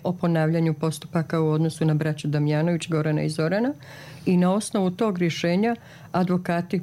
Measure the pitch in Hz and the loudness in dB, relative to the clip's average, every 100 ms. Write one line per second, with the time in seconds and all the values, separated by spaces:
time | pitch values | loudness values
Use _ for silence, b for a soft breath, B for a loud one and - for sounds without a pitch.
0 | 185 180 175 165 156 165 165 156 160 151 | -2 -2 0 2 2 2 2 0 -2 -4
1 | - 170 156 165 156 151 160 - 160 151 | -4 -4 0 0 2 2 0 2 2 2
2 | 156 151 156 147 147 151 165 170 - 160 | 0 -2 -2 0 2 2 2 0 0 -2
3 | 156 151 151 156 160 196 247 294 B B | 0 0 -2 -2 0 0 0 -4 B B
4 | B B - 180 180 196 - 220 185 180 | B B 0 2 4 2 0 0 0 0
5 | 226 180 175 - 170 175 226 233 B B | 0 2 -2 0 0 2 2 -2 B B
6 | B 175 185 180 180 170 175 185 | B -2 2 0 0 -4 -2 -4